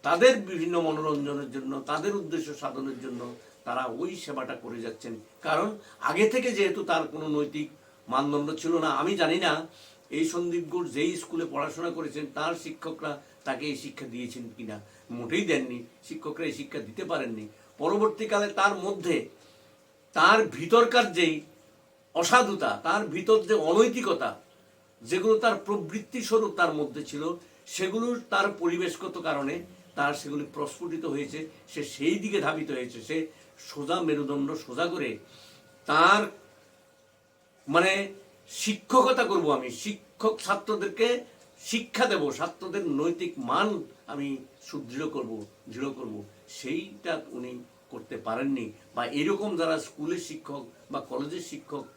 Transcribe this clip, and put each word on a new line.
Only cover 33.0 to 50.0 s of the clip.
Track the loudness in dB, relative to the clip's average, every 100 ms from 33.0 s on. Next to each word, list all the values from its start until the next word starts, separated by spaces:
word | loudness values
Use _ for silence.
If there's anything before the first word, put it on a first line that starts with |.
সে | -4 -4 -4 -10 -20 -20
সোজা | -14 -8 -2 0
মেরুদণ্ড | 2 0 0 -2 -2
সোজা | -4 -8 -2 -2
করে | 0 -4 -6 -14 -20 -20 -20 -20 -18 0
তার, | 6 8 8 4 -6 -20 -20 _ _ _ _ _ _ _ _ _ _ 2
মানে, | 4 4 2 -2 -10 -20 -20 -16
শিক্ষকতা | -6 -4 -4 4 6 6 4
করব | 4 2 4
আমি, | 2 0
শিক্ষক | -8 -8 -10 -14 _ 0 0
ছাত্রদেরকে | -2 -2 0 -2 -2 0 2 2 -4 -20 -20 -16
শিক্ষা | -4 -4 -2 0
দেব, | 2 4 0
ছাত্রদের | -2 -6 -6 -6 -4 -2
নৈতিক | 0 0 0 -6 -6
মান | -2 2 2 0 -8 -16 -12
আমি | -8 -6 -6 -10 -20
সুদৃঢ় | -12 -12 -10 -6 -4
করব, | -4 -6 -8 -10 -18 -16
দৃঢ় | -6 -6
করব, | -6 -10 -10 -12 -20 -20
সেইটা | -12 -6 -6 -6 -10 -6 -6 -6
উনি | -10 -10 -12 -16 _ _
করতে | -14 -10 -8
পারেননি। | -4 -2 0 -2 -4 -10 -10
বা | -6 -4
এরকম | 0 0 0 0 0
যারা | 0 0
স্কুলের | -4 -8